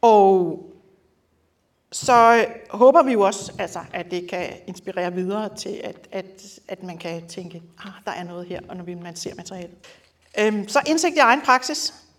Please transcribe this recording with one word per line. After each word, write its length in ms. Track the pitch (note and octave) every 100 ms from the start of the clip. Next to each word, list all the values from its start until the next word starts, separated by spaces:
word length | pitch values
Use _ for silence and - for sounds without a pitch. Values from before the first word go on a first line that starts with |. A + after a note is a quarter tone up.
Og 580 | A#3 G#3+ G3 F#3+ F3 D3+ - - _ _ _ _ _ _ _ _ _ _ _
så 540 | - - A#3+ A#3 A#3 G#3+ - -
håber 320 | G#3 B3+ D4+
vi 100 | C4+
jo 80 | A#3
også, 320 | G3 F#3+ - -
altså, 200 | F#3 F3 E3+
at 180 | F#3 F3
det 200 | F3+ F3
kan 160 | F#3 F3 - -
inspirere 460 | F3+ - F#3 F3+
videre 360 | F3+ F#3 G#3 G#3+ G3+
til, 240 | - -
at, 240 | - - _
at, 300 | G3 F#3+ F#3+ - - -
at 140 | F#3+
man 160 | F#3 E3+
kan 240 | F3 E3 E3
tænke, 340 | - F3 E3 - _
"Ah, 80 | G3+ F#3+
der 80 | -
er 120 | -
noget 220 | F3 F3 F3+
her," 140 | F3+ -
og 80 | F#3
når 80 |
vi, 100 | F3
man 220 | F3 F3 E3+
ser 180 | - -
materialet. 400 | F3 F#3+ F3 - - _ _ _ _ -
Øhm, 300 | G#3+ G#3+ G3+
så 120 | C#4 C#4+
indsigt 300 | D#4+ E4+ D#4
i 20 |
egen 220 | B3 C4
praksis. 540 | C#4+ B3+ B3+ D4+ - - _